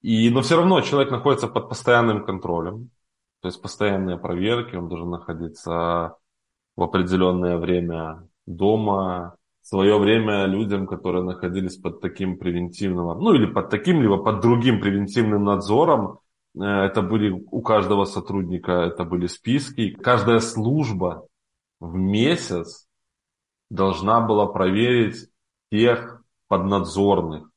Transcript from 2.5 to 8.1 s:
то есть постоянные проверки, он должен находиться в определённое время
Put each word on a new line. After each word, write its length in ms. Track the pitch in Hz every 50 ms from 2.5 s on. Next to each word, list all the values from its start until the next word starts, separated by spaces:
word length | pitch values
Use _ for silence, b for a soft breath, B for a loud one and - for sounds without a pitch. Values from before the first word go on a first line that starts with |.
| 85 85 82 87 95 113 123 123 _ _ _ _ _ _ _ _ _ _ _
то 60 | 92
есть 120 | 90 -
постоянные 580 | - 104 - - 104 104 98 95 95 92 90 87
проверки, 580 | - 87 90 87 92 107 117 120 117 117 -
он 120 | 90 87 82
должен 220 | 87 82 85 87
находиться 1040 | 87 87 - - 85 80 85 82 80 - - 87 85 85 85 85 85 85 85 82 - _ _ _ _ _ _ _ _ _ _ _ _
в 60 | - 87
определённое 760 | 85 - 95 90 87 92 92 92 92 90 90 90 87 87 85
время 680 | 85 85 90 90 87 85 85 82 82 80